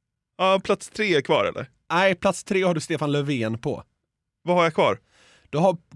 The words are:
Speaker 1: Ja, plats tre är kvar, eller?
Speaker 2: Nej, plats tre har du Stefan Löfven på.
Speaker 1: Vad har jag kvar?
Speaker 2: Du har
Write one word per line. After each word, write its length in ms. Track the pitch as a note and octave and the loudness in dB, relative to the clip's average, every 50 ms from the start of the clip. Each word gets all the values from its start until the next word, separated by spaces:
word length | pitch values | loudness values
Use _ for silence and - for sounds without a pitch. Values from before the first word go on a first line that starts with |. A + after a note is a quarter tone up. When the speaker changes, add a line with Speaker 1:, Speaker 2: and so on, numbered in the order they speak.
| _ _ _ _ _ _ _ - | _ _ _ _ _ _ _ 0
Speaker 1:
Ja, 220 | F#3 F#3+ F#3+ F#3+ - | 2 2 2 2 2
plats 240 | - G3 - - - | 0 -2 -2 -4 -8
tre 260 | - - G#3+ G3 E3 | -6 -4 0 2 2
är 40 | C#3 | 2
kvar, 240 | - - D#3 A#2+ G2+ | 2 2 2 2 0
eller? 220 | F2 - - C3 - _ _ _ - | -2 -4 -8 -10 -12 _ _ _ -2
Speaker 2:
Nej, 220 | E3 F3 G3 F#3+ F3+ | 0 2 2 2 2
plats 300 | - - G3 F3 - - | 0 0 -2 -2 -2 -4
tre 180 | - G3 F#3+ | -2 0 0
har 120 | F#3 F3 E3+ | 2 2 0
du 60 | D#3 | -2
Stefan 320 | - - E3 C3+ D3+ D3 | -2 -4 -4 -2 -2 -2
Löfven 460 | C#3+ D3 C#3 D3 C#3+ A#2 A2 A2 A2 A#2 | -2 -2 -2 -2 -2 -2 -2 -2 -4 -4
på. 240 | - D3 F#2+ - - _ _ _ _ _ _ _ _ _ _ _ | -6 -6 -8 -8 -10 _ _ _ _ _ _ _ _ _ _ _
Speaker 1:
Vad 140 | - E3+ F3 | -4 0 2
har 80 | F3 E3 | 2 2
jag 100 | E3 - | 2 2
kvar? 240 | G3+ D#3 A2+ G2 - _ _ _ _ _ _ _ _ _ _ | 2 2 2 0 -2 _ _ _ _ _ _ _ _ _ _
Speaker 2:
Du 80 | - D3 | -2 0
har 180 | F3+ F#3+ F3 - _ _ - | 2 0 0 -2 _ _ -20